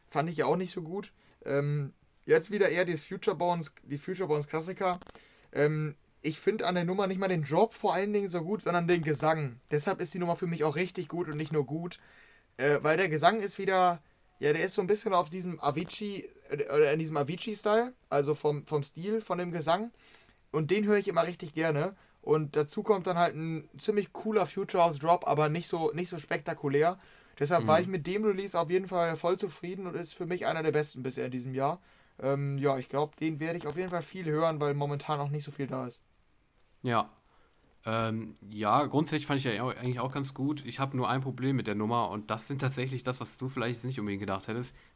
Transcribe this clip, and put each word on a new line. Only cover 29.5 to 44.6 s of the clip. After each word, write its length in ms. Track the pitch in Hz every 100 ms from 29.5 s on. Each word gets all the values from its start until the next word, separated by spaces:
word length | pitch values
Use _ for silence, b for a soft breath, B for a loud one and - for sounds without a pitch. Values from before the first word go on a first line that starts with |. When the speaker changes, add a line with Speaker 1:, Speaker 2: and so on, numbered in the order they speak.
| - 170 190 185
Speaker 1:
und 80 | 170
ist 160 | 170
für 140 | - 170
mich 180 | 180 -
einer 160 | 160
der 80 | 156
besten 300 | 151 151 131
bisher 220 | 127 127
in 60 | 127
diesem 240 | 127 123
Jahr. 260 | 131 139 175 b b b _
Ähm, 400 | 131 139 143 139
ja, 180 | 143 135
ich 140 | 123
glaub, 260 | 139 147 -
den 240 | 160 156
werde 160 | 160 170
ich 80 | 147
auf 120 | 147
jeden 100 | 185
Fall 140 | 175
viel 240 | 165 185 165
hören, 340 | 151 165 156
weil 140 | 147
momentan 420 | 143 143 147 - 147
noch 140 | 143
nicht 140 | 147
so 60 | 147
viel 160 | - 135
da 200 | 131 123
ist. 160 | - _ _ _ _ _ _ _ _
Speaker 2:
Ja. 260 | 127 117 - - _ b b b b b -
Ähm, 480 | 113 113 110 110 107 101
ja, 340 | 104 107 123
grundsätzlich 420 | 139 135 160 156 135
fand 140 | 139
ich 40 |
ja 180 | 135 107
au-, 60 | 123
eigentlich 300 | - 123 120
auch 120 | 127
ganz 220 | 139 139
gut. 300 | - 139 147 117
Ich 120 | 113
hab 120 | 139
nur 160 | 135 120
ein 140 | 131
Problem 340 | 135 117 131 135
mit 100 | 104
der 80 |
Nummer 360 | 104 107 120 101
und 200 | 101 107
das 160 | 110 -
sind 140 | 139
tatsächlich 420 | 139 131 127 131
das, 180 | 127 127
was 180 | 117 -
du 100 | 131
vielleicht 280 | 131 117 117
jetzt 80 |
nicht 140 | 123 127
unbedingt 220 | 104 101
gedacht 280 | 98 98 -
hättest. 260 | 110